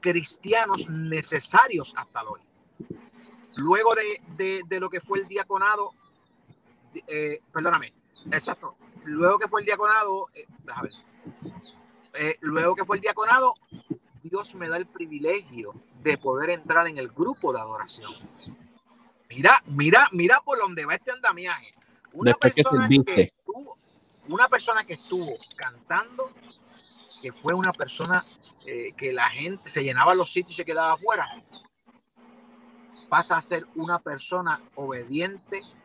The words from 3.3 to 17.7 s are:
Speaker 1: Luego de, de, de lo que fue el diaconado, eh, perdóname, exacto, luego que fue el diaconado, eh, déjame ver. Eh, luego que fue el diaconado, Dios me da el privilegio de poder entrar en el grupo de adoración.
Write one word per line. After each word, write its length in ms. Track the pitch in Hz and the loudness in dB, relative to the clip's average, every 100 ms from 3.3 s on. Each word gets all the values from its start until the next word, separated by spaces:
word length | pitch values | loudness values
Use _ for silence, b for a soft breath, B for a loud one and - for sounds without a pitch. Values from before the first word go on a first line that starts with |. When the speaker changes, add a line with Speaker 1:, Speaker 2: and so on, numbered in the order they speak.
| - - - | -20 -18 -6
Speaker 1:
Luego 380 | 147 190 226 | 2 6 6
de, 260 | 220 214 208 165 156 | 4 0 -6 -12 -6
de, 260 | 190 190 170 | -4 -4 -6
de 120 | 190 | -6
lo 100 | 180 | -4
que 100 | 180 | -6
fue 180 | 175 196 | -4 -6
el 60 | 196 | -4
diaconado, 680 | 196 190 196 196 214 202 _ _ _ _ _ _ - _ _ _ - - | -6 -4 0 2 2 -2 _ _ _ _ _ _ -20 _ _ _ -18 -8
eh, 320 | 151 151 151 _ | -6 -4 -6 _
perdóname, 440 | 160 165 170 - _ _ - 151 | -4 0 0 -2 _ _ -20 -4
exacto, 460 | - - - - - - - | -4 -4 -10 -12 -16 -20 -18
luego 340 | - 151 175 208 | -8 2 4 4
que 100 | 208 | 2
fue 140 | 214 | -2
el 20 | |
diaconado, 640 | 202 202 208 214 208 190 180 | 0 0 2 2 2 -4 -8
eh, 100 | - - - | -14 -20 -20
déjame 280 | - 123 - | -16 -12 -12
ver. 640 | - _ _ - - - - - - _ _ _ 143 | -14 _ _ -20 -18 -18 -18 -20 -20 _ _ _ -4
Eh, 180 | 151 156 | -4 -2
luego 320 | 156 156 170 | -2 2 2
que 100 | 180 | 2
fue 120 | 190 202 | -2 -2
el 60 | |
diaconado, 520 | 208 208 214 247 254 - _ - - - _ - | -2 -2 4 6 6 0 _ -20 -12 -14 _ -20
Dios 320 | 165 185 202 185 | -8 -8 -8 -10
me 120 | 170 | -6
da 80 | 165 | -6
el 80 | 180 | -6
privilegio 840 | 180 165 147 151 196 202 123 104 - _ - | -10 -12 -4 -2 -2 -4 -14 -14 -16 _ -4
de 160 | 151 139 | -2 0
poder 320 | 135 131 156 | 0 -2 -2
entrar 360 | 175 160 160 170 | -4 2 2 2
en 120 | 147 | -2
el 100 | 127 | -10
grupo 420 | 139 180 262 160 | -2 -4 -2 -2
de 60 | 123 | -4
adoración. 520 | 110 | -6